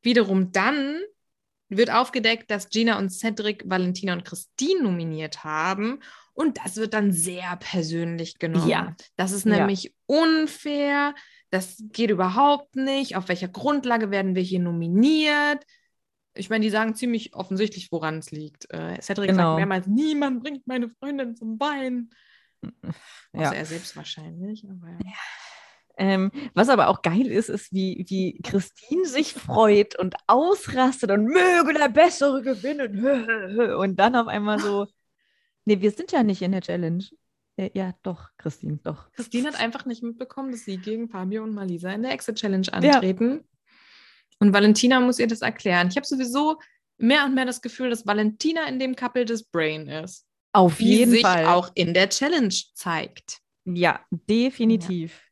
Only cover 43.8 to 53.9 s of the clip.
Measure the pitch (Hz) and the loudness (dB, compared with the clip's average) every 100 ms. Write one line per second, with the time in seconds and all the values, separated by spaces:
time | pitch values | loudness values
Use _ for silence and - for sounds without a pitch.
43.8 | _ - - _ _ _ 208 196 208 214 | _ -20 -20 _ _ _ 6 8 6 6
44.8 | 247 262 247 247 240 226 - 220 208 175 | 6 4 4 2 0 0 -4 -4 0 2
45.8 | 180 190 269 262 247 262 302 311 - _ | 2 0 -4 -4 -2 0 0 -2 -10 _
46.8 | _ _ 226 294 285 262 254 240 240 - | _ _ 2 4 2 0 -2 -6 -10 -6
47.8 | 254 226 208 208 214 214 302 330 302 254 | -4 -4 -2 0 0 0 -2 -2 -4 -4
48.8 | 262 254 247 247 226 233 - 170 156 156 | -4 -4 -4 -2 -2 -4 -4 -2 -2 -4
49.8 | 147 151 180 - _ _ _ 202 180 151 | -10 -10 -12 -16 _ _ _ 6 6 6
50.8 | 220 214 240 233 208 180 160 175 180 - | 4 6 8 6 6 4 6 4 2 -2
51.8 | 170 170 190 - 277 339 214 - - - | 2 4 2 2 0 2 2 0 -8 -12
52.8 | 180 160 - - - - _ _ - 175 | -6 -4 -6 -14 -20 -20 _ _ -8 2
53.8 | 175 | 2